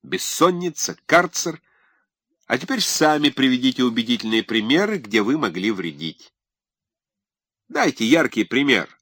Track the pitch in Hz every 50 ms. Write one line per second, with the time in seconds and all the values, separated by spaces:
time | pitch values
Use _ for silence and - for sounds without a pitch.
0 | - 135 127 120 - - - - 160 180 180 175 180 175 156 - - - - _
1 | _ - 160 170 175 175 - - - 170 156 - _ _ _ _ _ _ _ _
2 | _ _ _ _ _ _ _ _ _ _ 117 127 147 - 262 233 170 - - -
3 | 156 151 151 151 147 143 131 - 135 131 127 123 123 131 123 - 127 123 113 120
4 | 117 113 120 113 - 110 110 113 107 - 113 113 104 113 139 - 208 208 214 185
5 | 120 104 104 110 104 110 139 156 139 101 80 90 92 110 107 92 90 82 73 71
6 | 80 80 - _ - - _ _ _ _ _ _ _ _ _ _ _ _ _ _
7 | _ _ _ _ _ _ _ _ _ _ _ _ _ _ - 147 139 131 127 -
8 | 113 113 143 165 151 120 - - 101 - - 131 143 139 127 98 - - - _